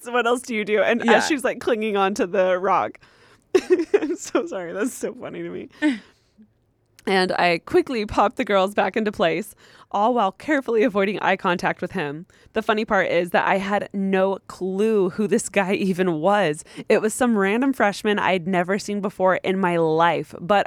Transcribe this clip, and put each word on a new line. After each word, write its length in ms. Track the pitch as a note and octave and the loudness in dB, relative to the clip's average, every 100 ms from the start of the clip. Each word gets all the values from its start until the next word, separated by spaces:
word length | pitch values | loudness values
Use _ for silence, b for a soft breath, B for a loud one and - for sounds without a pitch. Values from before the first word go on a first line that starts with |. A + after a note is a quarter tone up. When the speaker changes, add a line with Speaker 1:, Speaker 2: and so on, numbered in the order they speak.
| A#3 | -2
Speaker 1:
what 200 | A#3+ A#3 | 0 2
else 140 | B3 | 0
do 120 | - | -2
you 100 | A3 | -4
do? 160 | G#3 G#3+ | 0 2
And 220 | - A#3 | 2 2
Speaker 2:
Yeah. 100 | A#3 | 4
Speaker 1:
as 120 | C4 - | 2 2
she's, 160 | C#4+ | -2
like, 160 | A#3+ A#3+ | -2 -4
clinging 360 | - A3 A3 G3 | -2 -2 0 0
on 160 | F#3+ | 0
to 120 | G#3 F#3+ | 0 -2
the 320 | F#3+ F#3 F3+ | 0 2 2
rock. 400 | F#3+ E3+ G#2+ - b b b b _ | 2 0 0 -6 b b b b _
<laughs> 160 | - - F4 D#4+ - | -2 2 0 2 0
I'm 160 | D4 F4 | 0 -6
so 300 | - D4 E4+ | -2 -2 -2
sorry. 260 | G3 E3+ | -6 -8
That's 220 | F#3 B3+ | -4 -6
so 180 | - A#3 | -6 -10
funny 280 | - C#3 E3+ | -8 -12 -10
to 80 | E3+ | -10
me. 180 | F3+ A#3 B | -12 -14 B
Speaker 2:
<laughs> 200 | D4+ G#3+ B B B _ _ _ _ _ _ - - | -2 -2 B B B _ _ _ _ _ _ -10 -2
Speaker 1:
And 220 | F#3+ F#3 | 0 0
I 260 | - F3 E3+ | 2 0 0
quickly 460 | - F4+ E4 A#3+ | 0 0 0 -4
popped 320 | G#3 - D4+ - | -2 0 0 0
the 80 | |
girls 300 | G#3+ G3 F#3+ | 0 0 2
back 220 | G#3 G3 A#3 | 0 -2 -2
into 160 | G#3+ | -4
place, 420 | G#3 F3 E3 - - b b b | 0 0 0 -6 -16 b b b
all 200 | G3+ A3 | 0 0
while 200 | A#3+ F#3+ | 2 0
carefully 500 | - - D4 B3+ A#3 | -2 -2 -2 0 2
avoiding 380 | B3+ G3+ G3 F3+ | 2 2 0 0
eye 140 | - F#3+ | -2 0
contact 440 | F#3+ F3+ E3+ - | 0 0 -2 -4
with 120 | F3+ | -6
him. 340 | F#3+ D3 D3+ F#3 b b | -6 -6 -8 -14 b b
The 80 | A3 | -4
funny 220 | A3 G#3+ | 0 0
part 220 | A3+ G3+ F3 | 0 0 2
is 220 | E3+ F3 | 0 0
that 160 | G#3 - | 0 2
I 120 | F#3+ | 0
had 300 | G3 G3+ - | 0 -2 -2
no 460 | G3+ G3 F#3+ F#3+ F#3+ - | -4 0 2 2 -2 -10
clue 640 | - F#3 F#3+ A3 G#3+ F3+ | -8 -6 0 2 2 2
who 180 | F#3 G3+ | 0 0
this 200 | G#3+ - | 0 0
guy 260 | G3+ F#3 | -2 0
even 400 | G3 F#3+ F3 F#3 | 0 0 0 0
was. 500 | D#3 F3 G#3 E3+ D3+ - B - | 0 2 2 2 -2 -8 B 0
It 120 | G#3 | 2
was 140 | G#3+ | 2
some 240 | - B3 G#3+ | 0 2 2
random 340 | G3 A3+ C#4 | 2 2 0
freshman 460 | C4 G#3 - G#3+ G#3 | 2 0 0 0 0
I'd 300 | C#3+ F#3 E3 | 2 0 0
never 280 | F3+ F3+ G3+ | 0 0 -2
seen 200 | - G3+ | -4 -4
before 360 | G3 - F#3 F3 | -4 0 2 2
in 200 | F#3 F#3+ | 0 0
my 160 | F3+ E3+ | 0 2
life. 580 | D#3+ D#3+ E3+ C#3+ D#3 - | 2 2 2 0 -6 -8
But, 260 | E3+ G3+ | 0 0